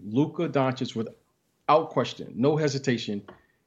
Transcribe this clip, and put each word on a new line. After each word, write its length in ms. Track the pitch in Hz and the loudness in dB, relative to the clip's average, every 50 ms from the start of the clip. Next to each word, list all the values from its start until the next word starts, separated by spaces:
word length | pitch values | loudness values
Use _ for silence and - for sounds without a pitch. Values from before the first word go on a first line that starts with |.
| 90 | -10
Luka 420 | 104 107 131 151 156 156 - 175 151 | -2 0 2 2 2 0 -4 -4 -2
Doncic, 480 | 135 143 131 131 127 - 127 113 - | 0 0 0 0 0 -2 -6 -6 -6
without 960 | 113 113 - - _ _ _ _ _ _ _ _ _ _ - 147 160 160 160 | -6 -8 -8 -10 _ _ _ _ _ _ _ _ _ _ 4 4 4 4 2
question, 420 | - 143 120 - - - 78 - - | -2 -2 -2 -2 -4 -12 -14 -10 -4
no 220 | 95 123 143 156 151 | 0 2 2 4 4
hesitation, 640 | 156 147 131 135 - 139 120 113 - - 104 101 - - - - _ _ _ _ _ | 2 0 0 -2 -2 -2 -2 -2 -2 -4 -6 -6 -8 -12 -20 -20 _ _ _ _ _